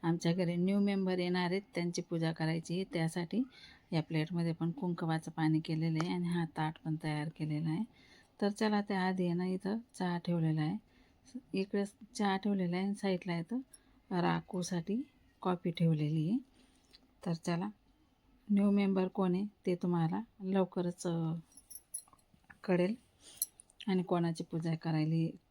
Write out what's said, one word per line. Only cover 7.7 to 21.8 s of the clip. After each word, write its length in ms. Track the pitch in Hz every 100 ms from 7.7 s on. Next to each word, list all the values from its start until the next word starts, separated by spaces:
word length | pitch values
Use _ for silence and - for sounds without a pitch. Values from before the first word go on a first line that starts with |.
| 160 226 - - - _ _
तर 100 | 202
चला, 320 | 208 214 208
त्या 200 | 202 196
आधी 240 | 185 185 180
आहे 80 |
ना, 120 | 175 185
इथं 320 | 185 190 220 -
चहा 240 | - 180 175 170
ठेवलेला 360 | 170 160 156
आहे, 160 | 151 208 _ - - _ - 254 _
इकडे 300 | 196 196 202 202 - 214 -
चहा 200 | 202 190
ठेवलेला 380 | 208 196 180 175
आहे 100 | 196
आणि 100 | 202
साईडला 420 | 196 185 185 170
इथं 200 | 165 247 269 - _ - _ -
राकूसाठी 800 | 175 170 - 185 170 175 165 214 294 _ _ _
कॉफी 300 | 190 180 175
ठेवलेली 580 | 165 165 156 151 156 156
आहे. 80 | 247 - _ _ _ _ - _ _ -
तर 80 | 165 -
चला, 240 | 170 202 - _ _ _ _ _ _ -
न्यू 220 | 202 202
मेंबर 360 | 202 196 190 185
कोण 280 | - 185 180
आहे 100 | 208 _ -
ते 100 | 175
तुम्हाला 400 | 180 175 165 185 226 _
लवकरच, 640 | 190 190 180 - 175 175 180
अ, 260 | 165 165 165 - - _ -